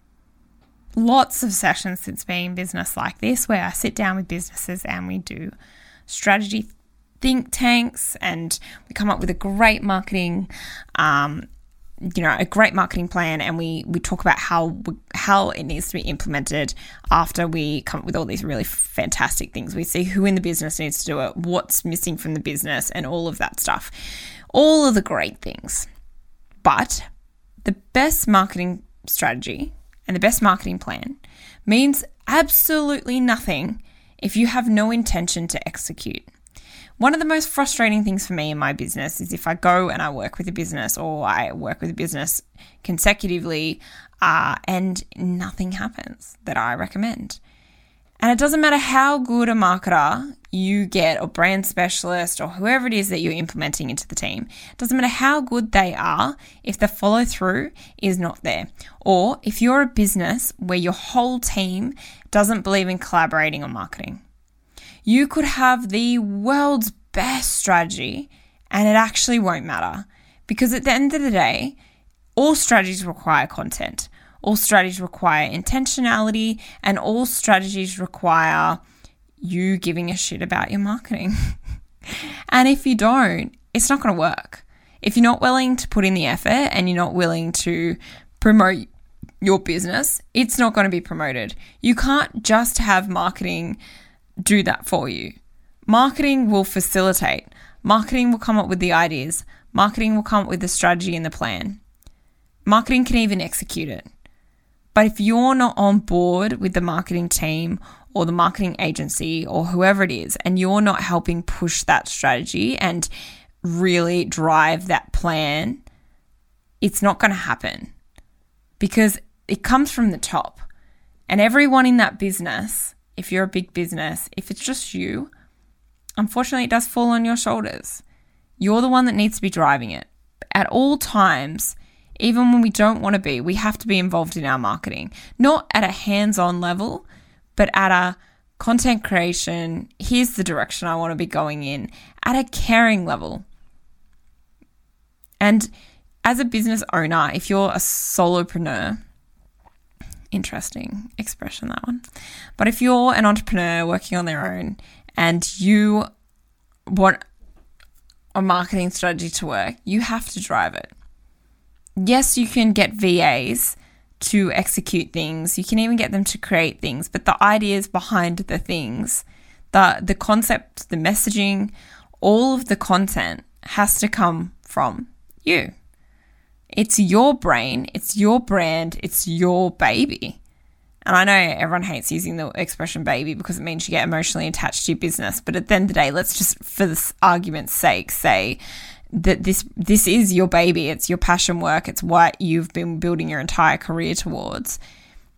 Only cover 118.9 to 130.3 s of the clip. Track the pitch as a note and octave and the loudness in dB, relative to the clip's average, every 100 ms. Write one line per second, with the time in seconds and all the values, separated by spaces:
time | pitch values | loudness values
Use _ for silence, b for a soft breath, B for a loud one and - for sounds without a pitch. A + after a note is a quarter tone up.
118.9 | - G#3+ - - _ - G3 - C4 D4 | 4 4 2 -8 _ -6 -4 2 4 2
119.9 | - A3 E3+ - F3 - - - - - | 2 0 0 -2 -4 -4 -8 -16 -16 -20
120.9 | _ _ _ - F#3+ A3 C4+ C#4+ C4+ B3+ | _ _ _ -2 2 4 6 6 6 6
121.9 | B3 G#3+ - G3 F#3+ F3 A2+ G#3+ - - | 6 4 0 -4 -4 -6 -6 -6 -6 -8
122.9 | - _ - F3+ F#3 F#3+ F#3+ F#3 - F3 | -10 _ -14 -4 -2 0 -2 -4 -4 -6
123.9 | E3 D#3 - - - - G3 - C4+ - | -4 -6 -6 -10 -10 -10 -8 -6 -6 -8
124.9 | F#3 F3+ A#3+ D4 b b b _ _ _ | -6 -6 -6 -8 b b b _ _ _
125.9 | _ - - G#3 B3+ B3 B3+ B3 A#3 A#3 | _ -10 -4 -2 0 -2 -2 0 0 0
126.9 | - A#3+ A#3 A#3 A#3 A3+ A3+ G#3+ - - | 0 2 2 2 0 0 -2 -4 -8 -12
127.9 | - - _ _ _ _ - F#3+ A3 B3+ | -16 -18 _ _ _ _ -4 2 4 4
128.9 | B3+ B3 G3+ G#3 - G3 F3+ D3 C#3 A#2 | 4 4 4 0 0 -4 2 2 2 0
129.9 | D2 - _ _ | -10 -14 _ _